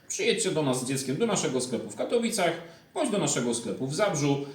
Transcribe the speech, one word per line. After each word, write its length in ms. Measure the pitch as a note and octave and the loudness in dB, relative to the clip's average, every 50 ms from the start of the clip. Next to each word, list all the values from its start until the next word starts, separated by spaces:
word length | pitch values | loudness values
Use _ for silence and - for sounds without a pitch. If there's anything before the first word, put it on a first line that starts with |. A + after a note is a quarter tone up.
| - - | -12 -8
przyjedźcie 440 | - - F#3+ A#3 G3+ - - F#3+ | -4 -2 2 2 2 2 2 0
do 120 | D3+ D#3 D3 | 0 2 2
nas 180 | C3+ B2+ B2+ | 2 2 0
z 60 | B2 A#2+ | 0 -2
dzieckiem 300 | C#3 C3 - - C3+ E3 | -2 -2 -2 -2 -2 0
do 80 | A#3 | 2
naszego 360 | A3 G3 - - D3 B2+ B2+ | 2 2 2 0 0 0 0
sklepu 280 | - - A#2 G#2+ - - | -2 -2 -2 -4 -4 -4
w 60 | - | -6
Katowicach 580 | - - - B3+ A#3 A3+ A3 - - C4+ B3+ - - - - - - - - - | -4 -2 0 0 2 2 2 0 2 2 2 0 -2 -6 -14 -18 -20 -18 -10 -4
bądź 180 | G4 D#4 B3 | -2 0 0
do 60 | G3+ G3 | 2 2
naszego 360 | D3+ C#3 - D3 A#2+ A#2+ A2+ | 2 2 0 0 0 0 0
sklepu 340 | - - G#2 F#2+ A#2 C3 C3+ | -2 -2 -4 -4 -4 -4 -2
w 80 | C#3+ | 0
Zabrzu, 420 | - G#3+ G3+ F3 C#3+ C#3 C#3+ C#3 C#3 - - - | 0 0 2 2 2 2 2 2 2 0 -6 -10